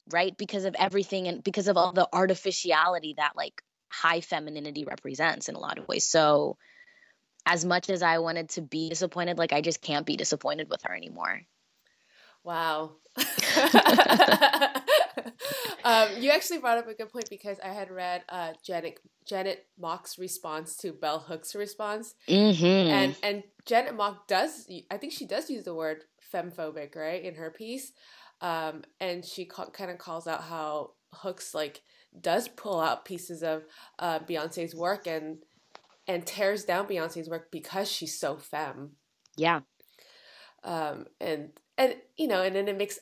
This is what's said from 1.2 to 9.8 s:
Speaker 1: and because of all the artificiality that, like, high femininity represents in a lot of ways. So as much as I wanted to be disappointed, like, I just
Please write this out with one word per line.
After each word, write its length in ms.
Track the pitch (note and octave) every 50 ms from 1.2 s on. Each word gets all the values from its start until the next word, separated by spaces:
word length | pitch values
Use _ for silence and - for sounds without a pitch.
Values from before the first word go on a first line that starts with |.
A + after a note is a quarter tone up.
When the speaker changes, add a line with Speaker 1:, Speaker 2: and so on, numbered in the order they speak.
| F#3
Speaker 1:
and 160 | F3 E3+ - -
because 240 | G3 - G#3 F3+
of 100 | G#3 F#3
all 160 | F3 F3 F3+ F3
the 160 | F#3 F3 -
artificiality 1040 | - F3+ F#3+ F#3+ F#3 - - G3 - - - F3 D#3 D#3 E3 F3+ F3+ E3+ D#3 D3+ D3
that, 200 | D3+ D3 D3 -
like, 240 | D3+ D3+ D3 _ - _ _ _ _ _ -
high 300 | - - - E3 E3+ E3+
femininity 640 | - - F3 D3+ D3+ D3+ D3+ D3 D3 D3 C#3+ D3+ C#3+
represents 640 | - - - - C#3 C3 C#3 E3 D#3+ D#3+ - -
in 80 | - -
a 40 | -
lot 180 | - D3+ -
of 100 | - -
ways. 180 | - - - -
So 520 | - - D#3+ D3+ D3+ D3 D3 D3 - - _ _ _ _ - - - _ _ _ _ _ _ _ _ _ _ -
as 200 | E3 F3 E3 E3+
much 240 | F3+ F3 F3+ - -
as 140 | F#3+ E3+ F3
I 160 | E3 E3 E3
wanted 300 | E3 E3 E3 E3 D#3+ -
to 120 | - F3+
be 280 | D#3 C3+ - D#3+ D#3+ D#3+
disappointed, 480 | E3 E3+ F#3+ E3+ - F3+ E3+ F3 E3+
like, 160 | E3 E3 D#3 -
I 80 | D3+
just 200 | D3+ E3+ D#3 -